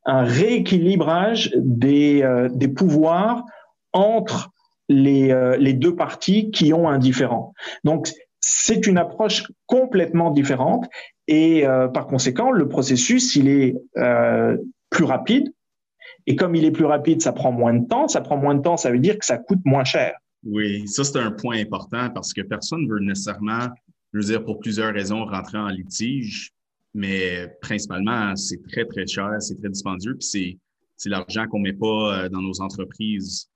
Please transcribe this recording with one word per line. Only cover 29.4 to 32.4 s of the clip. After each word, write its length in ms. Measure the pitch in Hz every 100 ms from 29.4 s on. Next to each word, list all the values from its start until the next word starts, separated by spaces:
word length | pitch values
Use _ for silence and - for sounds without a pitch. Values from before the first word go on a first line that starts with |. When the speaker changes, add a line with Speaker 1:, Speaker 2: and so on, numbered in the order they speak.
Speaker 2:
c'est 180 | 104 95
très 80 | 101
dispendieux, 460 | 98 98 90 107
puis 140 | 131 -
c'est, 300 | 101 90 92 _ _ _ -
c'est 120 | 104
l'argent 360 | 95 90 110 110
qu'on 100 | 110
met 140 | 98
pas, 520 | 98 110 107 107 95
euh, 40 | 92
dans 120 | 95